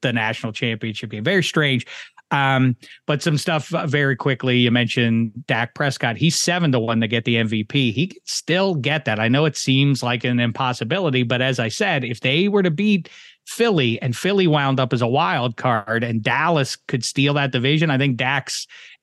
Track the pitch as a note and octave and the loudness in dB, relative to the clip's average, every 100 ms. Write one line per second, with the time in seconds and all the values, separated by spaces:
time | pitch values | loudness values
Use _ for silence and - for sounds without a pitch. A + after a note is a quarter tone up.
0 | C3 A#2 A2 A2+ A#2 G#2 A#2+ A2 A2+ G#2 | -2 0 -2 -2 -6 -4 -4 -4 -6 -8
1 | A2 G#2+ B2+ G3 C#3+ E3 C#3+ C3 - - | -10 -6 0 0 0 0 2 0 -4 -12
2 | - - - C#3+ C3+ C3 C3 A#2+ - - | -20 -20 -4 0 2 4 2 0 -8 -10
3 | - D3 E3+ D3+ - D#3 - E3 E3+ C#3+ | -4 -2 0 0 0 -2 -2 -4 -2 0
4 | C#3 B2+ C#3+ C3 C3 B2 A#2+ B2 A#2 C3 | 0 0 -2 0 2 4 4 4 2 2
5 | A#2 A2+ A2+ A#2+ - A2+ C3 - D3 - | 2 2 0 -4 -4 -2 -2 -2 -2 -2
6 | B2 G#2+ D#3+ - - F3+ E3 B2+ A2+ A2+ | -2 0 0 0 0 0 2 2 0 0
7 | A2 A#2 A#2+ A#2 A2 A2 G#2 C#3 B2 G#2 | 0 0 0 0 0 -2 -2 0 0 0
8 | F#3 - - - - F3 G3 D#3+ C3 D#3 | -4 -6 -10 -8 -2 0 0 0 -2 -2
9 | B2+ G#2+ A2+ C3+ D#3 - - C3+ C#3+ C3 | -2 0 2 2 2 0 0 2 4 2
10 | B2 B2 B2 B2 A#2+ - C3 A#2+ A2+ F3+ | 0 -2 0 0 0 0 -2 -2 -4 -2
11 | E3+ B2+ A#2+ B2 C3 B2+ A2+ - G3+ D3+ | 0 0 0 0 0 0 -2 -2 -2 -2
12 | A#2+ A#2+ B2+ D3+ G3+ G3+ F3+ D3+ G#3 G3+ | -4 -4 -2 0 2 2 2 2 2 2
13 | - - - _ - - A#3 F3 A#2+ A2+ | -2 -16 -20 _ -10 0 2 2 2 0
14 | B2+ A#2+ F#3 G3 F3+ D3+ C#3 C3+ B2+ B2 | -2 -2 0 2 4 4 2 0 0 0
15 | A#2 C3+ F3+ D#3+ A#2+ A2+ B2+ A2+ G2+ A2+ | 2 2 0 0 -2 -2 0 0 0 -2
16 | A#2 A2+ A2+ B2+ D#3+ D#3+ C3 - - B2+ | -2 -2 0 0 2 2 0 -6 -6 -6
17 | - - C#3 D3 C#3 B2 C3 D#3 E3 C3 | -4 0 0 2 0 0 0 2 2 2
18 | C#3 A#2+ B2+ C#3 - - - - - - | 0 0 -2 -2 -4 -10 -12 -18 -20 -4